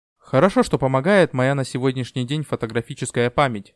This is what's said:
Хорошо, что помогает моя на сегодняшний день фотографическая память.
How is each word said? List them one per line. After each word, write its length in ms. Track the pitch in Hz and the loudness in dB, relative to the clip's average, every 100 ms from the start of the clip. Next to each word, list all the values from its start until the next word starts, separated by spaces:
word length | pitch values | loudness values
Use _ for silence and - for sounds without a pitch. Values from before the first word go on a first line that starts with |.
| _ _ | _ _
Хорошо, 460 | - 131 180 254 | -2 2 4 2
что 160 | 233 139 | 0 0
помогает 540 | 135 135 147 202 160 131 | 0 0 2 4 4 2
моя 180 | 127 | 0
на 100 | 139 | 0
сегодняшний 600 | 131 131 131 131 120 - 123 | -4 -2 -2 -2 -6 -6 -4
день 180 | 151 | -4
фотографическая 840 | 147 123 117 113 - 139 131 - 120 | -4 -6 -4 -6 -6 -8 -6 -2 0
память. 460 | 135 139 107 - | 2 0 0 -10